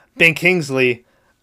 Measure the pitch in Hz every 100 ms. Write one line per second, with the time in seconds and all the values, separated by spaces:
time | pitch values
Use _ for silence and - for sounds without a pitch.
0 | _ - 170 151 175 180 139 131 127 117
1 | _ _ _ _